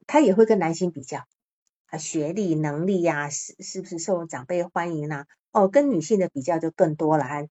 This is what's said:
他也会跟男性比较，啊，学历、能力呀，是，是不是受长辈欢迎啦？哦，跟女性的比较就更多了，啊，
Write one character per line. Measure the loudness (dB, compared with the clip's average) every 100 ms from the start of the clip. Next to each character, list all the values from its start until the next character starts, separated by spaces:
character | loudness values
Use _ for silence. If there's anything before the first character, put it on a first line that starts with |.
| 0
他 | 4
也 | 6
会 | 6 6
跟 | 4
男 | 2
性 | -2 -4
比 | -4
较， | -12 -12 -14 _ _ _ _ _ -14
啊， | -12
学 | -6 -4 -2
历、 | -2 -2
能 | 0 0 -2 0
力 | 2
呀， | 2 0 -4
是， | -8 -12 -16
是 | -14 -12
不 | -10
是 | -10
受 | -4 -4
长 | -4 -12 -6
辈 | -4
欢 | -2 -4 -4 -4
迎 | -6
啦？ | -8 -10 _ _
哦， | 2 4
跟 | 4 4
女 | 0
性 | 0 0
的 | 0
比 | -2
较 | -2 -2
就 | -2
更 | 0 0
多 | 2 2 2
了， |
啊， | 0 -6 -8